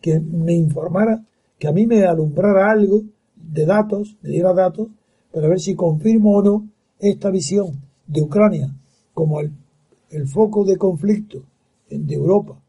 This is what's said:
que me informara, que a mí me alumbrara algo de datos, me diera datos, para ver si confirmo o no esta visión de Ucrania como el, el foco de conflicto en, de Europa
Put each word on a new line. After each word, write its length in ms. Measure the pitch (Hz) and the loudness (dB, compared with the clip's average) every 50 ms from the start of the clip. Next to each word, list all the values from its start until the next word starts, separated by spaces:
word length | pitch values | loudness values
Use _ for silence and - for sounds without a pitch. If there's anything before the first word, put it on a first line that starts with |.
que 200 | - 165 156 160 | 0 0 0 0
me 320 | 156 - 165 165 160 165 170 | -2 -2 -4 -4 -2 0 0
informara, 720 | 170 165 151 139 - 156 170 165 190 214 226 220 220 - _ _ _ _ _ _ _ | 2 2 0 0 -2 -6 -4 -2 0 0 0 0 -2 -6 _ _ _ _ _ _ _
que 100 | - 151 | -4 -2
a 40 | 151 | 0
mí 140 | 180 220 | 2 2
me 180 | 233 233 214 196 | 4 4 4 4
alumbrara 640 | 180 165 160 156 151 147 - 185 202 202 190 196 208 | 4 2 2 0 -2 -2 0 0 2 4 4 4 4
algo 320 | 220 214 208 190 196 214 214 214 _ _ _ _ _ | 4 2 2 4 2 0 0 -4 _ _ _ _ _
de 320 | _ - 165 156 156 151 | _ -18 -10 -4 -2 0
datos, 500 | 156 196 214 214 214 202 202 208 208 - _ - | 2 2 2 2 0 -2 -6 -6 -8 -10 _ -10
me 80 | 147 | -4
diera 220 | 143 160 175 185 180 | -2 0 2 2 2
datos, 360 | 180 190 185 - - 214 226 - _ _ _ _ _ _ _ - | 2 2 0 0 -4 -10 -10 -10 _ _ _ _ _ _ _ -6
para 160 | 160 151 156 | -2 0 2
ver 120 | 175 185 | 0 0
si 140 | - - 185 | 0 -4 -4
confirmo 640 | 156 175 165 156 151 - 220 226 226 208 214 202 | -2 0 0 -2 0 2 2 2 4 4 4 4
o 60 | 202 196 | 4 4
no 260 | 202 202 214 214 - _ _ _ _ _ _ | 2 2 0 -2 -8 _ _ _ _ _ _
esta 320 | - 202 196 202 - 208 | -2 -2 -2 0 -2 -2
visión 500 | 190 190 156 - 180 202 196 180 139 - - _ _ _ _ | -2 -2 -4 -2 -2 -2 -2 -2 -8 -12 -14 _ _ _ _
de 160 | - 151 151 151 | -6 -2 -2 -2
Ucrania 520 | 147 - 208 214 214 180 156 135 135 - - _ _ _ _ _ _ _ | 0 2 2 2 2 2 0 -4 -6 -8 -12 _ _ _ _ _ _ _
como 280 | - 160 156 151 151 | -2 -2 -2 -2 -2
el, 120 | 147 151 147 - _ _ _ _ _ _ _ _ _ _ | -4 -8 -10 -12 _ _ _ _ _ _ _ _ _ _
el 160 | 160 151 139 135 | -10 -8 -8 -6
foco 360 | 135 190 220 214 208 208 202 | 0 0 0 0 2 0 0
de 120 | 190 190 | 0 0
conflicto 680 | 185 208 190 180 147 143 202 214 208 - - - - - _ _ _ _ _ _ _ _ _ | 0 0 -2 -2 -2 -2 -2 -2 -2 -4 -12 -16 -20 -20 _ _ _ _ _ _ _ _ _
en, 160 | - 143 151 | -12 -8 -8
de 80 | 139 - | -6 -4
Europa 460 | 139 143 160 190 208 208 - 139 - _ | -2 0 0 0 0 -2 -10 -16 -20 _